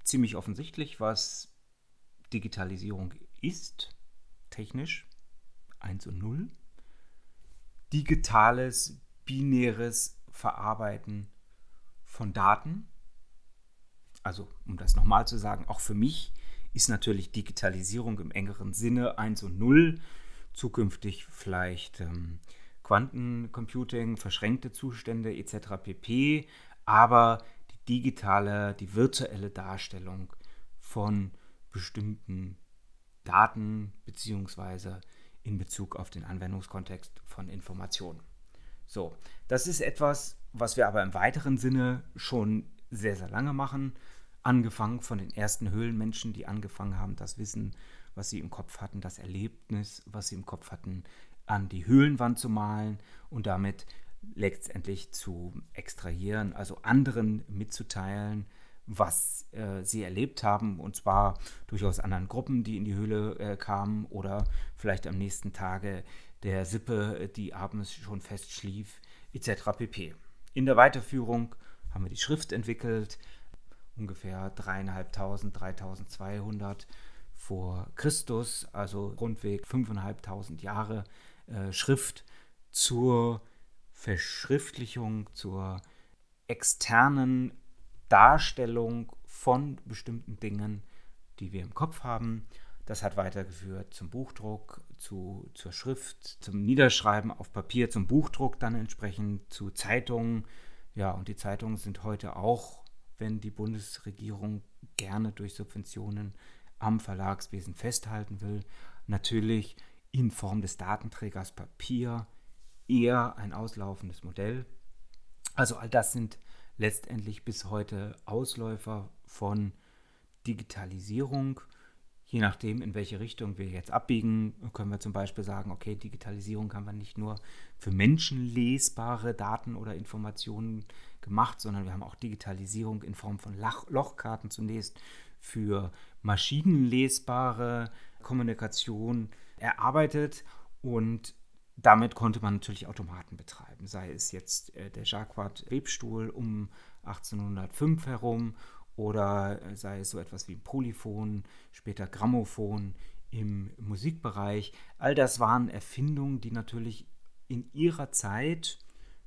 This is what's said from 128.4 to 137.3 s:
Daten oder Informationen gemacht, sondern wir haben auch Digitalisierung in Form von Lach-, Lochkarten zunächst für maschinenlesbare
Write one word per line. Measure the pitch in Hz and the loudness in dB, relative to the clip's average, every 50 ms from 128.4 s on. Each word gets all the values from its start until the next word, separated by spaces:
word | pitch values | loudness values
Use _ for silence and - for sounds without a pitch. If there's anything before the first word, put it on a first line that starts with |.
| 123 120 117 123 120 120 131 135 - - - - 113 120 120 110 107 120 117 | -2 0 2 4 4 4 4 4 4 2 2 0 -2 -2 -2 -2 0 -2 -2
Daten | - 101 101 110 - - 120 117 | 0 0 -2 -2 -2 -2 -6 -6
oder | - 107 107 98 | -6 -6 -6 -6
Informationen | 80 110 - - 107 104 107 104 - - - 104 107 113 113 110 107 101 - - - - - - - | -6 -8 -8 -6 -6 -6 -6 -6 -8 -8 -6 -6 -4 -4 -4 -4 -6 -8 -10 -12 -12 -12 -12 -12 -10
gemacht, | - - 98 110 120 117 - - | -6 2 4 6 6 4 4 -4
sondern | - 110 101 101 98 | -4 -4 -2 -2 -2
wir | 92 90 | -4 -4
haben | 95 101 | -6 -6
auch | - - | -8 -10
Digitalisierung | - 120 117 107 - - 101 95 95 98 95 104 107 113 110 110 107 104 | -8 -8 -8 -8 -8 -8 -8 -8 -8 -6 -6 -4 -4 -4 -2 -4 -4 -6
in | - 104 | -8 -8
Form | - - 104 104 | -8 -6 -6 -6
von | 101 - 110 98 | -6 -6 -8 -6
Lach-, | 98 107 110 - - - - | -4 -2 -2 -4 -4 -4 -2
Lochkarten | 143 131 139 - - - - 110 113 110 - 104 | 0 0 0 0 -4 -8 -8 -6 -6 -6 -6 -8
zunächst | - - 110 104 110 110 101 - - - - - - - - - - - | -6 -4 -4 -4 -4 -4 -6 -8 -10 -12 -16 -16 -16 -16 -16 -16 -16 -16
für | - - - 113 107 104 101 98 98 87 - - - - - - - | -12 -8 -4 -2 0 0 0 0 0 -4 -6 -10 -14 -16 -12 -4 0
maschinenlesbare | 104 101 95 - - 139 147 156 190 170 147 127 120 120 127 131 131 - - - - | 2 2 2 2 2 2 4 8 8 8 8 8 8 6 6 6 6 4 2 0 0